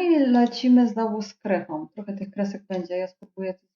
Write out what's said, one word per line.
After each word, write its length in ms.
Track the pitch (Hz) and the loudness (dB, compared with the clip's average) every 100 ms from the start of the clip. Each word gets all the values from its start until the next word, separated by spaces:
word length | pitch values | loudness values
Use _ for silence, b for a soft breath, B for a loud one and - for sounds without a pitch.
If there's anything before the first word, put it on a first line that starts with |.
i 160 | 359 320 | 2 4
lecimy 680 | 262 240 240 - 254 247 240 | 4 4 2 2 4 6 4
znowu 340 | 214 220 214 | 0 -4 -4
z 120 | 208 | -8
krechą. 540 | - 214 185 - 156 320 | -10 -4 -4 -4 -10 -12
Trochę 240 | - 208 196 | -14 -12 -10
tych 140 | 196 | -10
kresek 320 | - 202 202 - | -6 -6 -6 -8
będzie. 300 | 185 170 180 | -8 -6 -6
Ja 120 | 185 | -8
spróbuję 460 | - - - 190 | -10 -20 -10 -10
to 120 | 185 _ | -10 _